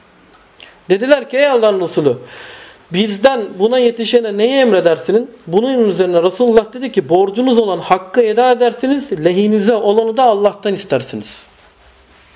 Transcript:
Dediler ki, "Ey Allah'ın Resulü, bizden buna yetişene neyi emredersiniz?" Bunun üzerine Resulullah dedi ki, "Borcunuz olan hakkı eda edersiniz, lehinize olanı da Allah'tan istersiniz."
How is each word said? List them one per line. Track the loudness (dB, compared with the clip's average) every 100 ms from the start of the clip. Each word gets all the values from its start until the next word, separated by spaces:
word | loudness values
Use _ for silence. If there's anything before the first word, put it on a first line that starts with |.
| _ _ _ _ _ -20 -20 -12 -2
Dediler | -2 2 0 0
ki, | 0
"Ey | 2
Allah'ın | 2 2 0
Resulü, | -2 -2 -2 -2 -8 -20 -20 -20 -20 -20 -8
bizden | -2 -2 2 0 0 -6 -2
buna | 0 2
yetişene | 0 0 0 0 0 -2
neyi | 0
emredersiniz?" | 2 2 2 2 0 0 -2 -2 -12 -4
Bunun | -2 0 0 0
üzerine | 0 0 2
Resulullah | 0 0 2 2 0
dedi | -8 -4
ki, | -4 0
"Borcunuz | 0 0 0 2 2
olan | 0 -2
hakkı | -2 -2 0 0
eda | 2 2 2
edersiniz, | 2 0 0 -4 -4 -4 -2
lehinize | 0 2 2 2 0
olanı | 0 2 0 0 2
da |
Allah'tan | 2 2 0 -2 -6
istersiniz." | -6 -4 -4 -4 -12 -12 -16 -18 _ _ _ _ _ _ _ _